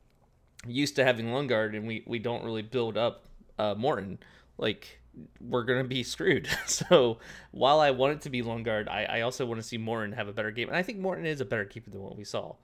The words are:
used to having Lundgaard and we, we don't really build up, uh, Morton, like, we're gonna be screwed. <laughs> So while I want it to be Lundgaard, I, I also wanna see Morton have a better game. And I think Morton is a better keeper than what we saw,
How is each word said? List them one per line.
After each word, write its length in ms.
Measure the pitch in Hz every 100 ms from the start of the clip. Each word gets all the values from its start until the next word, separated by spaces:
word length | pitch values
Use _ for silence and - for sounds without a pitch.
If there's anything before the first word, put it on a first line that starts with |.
| _ _ _ _ _ - 120
used 260 | 123 143
to 100 | -
having 220 | 131 113 113
Lundgaard 500 | 127 139 110 110 107
and 80 |
we, 200 | 110 110 -
we 140 | 120
don't 240 | 117 117
really 180 | 113 110
build 340 | 107 131 113 107
up, 280 | 117 - - - - -
uh, 160 | 107
Morton, 460 | 101 131 120 98 92 - - _ -
like, 440 | 110 101 - - - - - -
we're 240 | 120 120
gonna 180 | 117 127
be 220 | 131 131
screwed. 440 | 117 - 170 131 - -
<laughs> 80 | -
So 520 | - - 175 123 110 - - -
while 300 | - 123 156
I 100 | 147
want 220 | 127 135
it 80 | 151
to 80 | 151
be 120 | 127
Lundgaard, 460 | 117 117 113 107 107
I, 160 | 98
I 160 | 104 117
also 220 | 117 -
wanna 180 | 123 113
see 140 | 110 117
Morton 340 | 110 113 104
have 160 | 120 104
a 40 |
better 180 | 104 107
game. 160 | 110 117
And 80 | 165
I 60 |
think 140 | 185 208
Morton 280 | 185 170 165
is 140 | 147
a 40 |
better 200 | 123 117
keeper 260 | 98 117 110
than 100 | 101
what 140 | 95 101
we 60 |
saw, 300 | 101 110 - -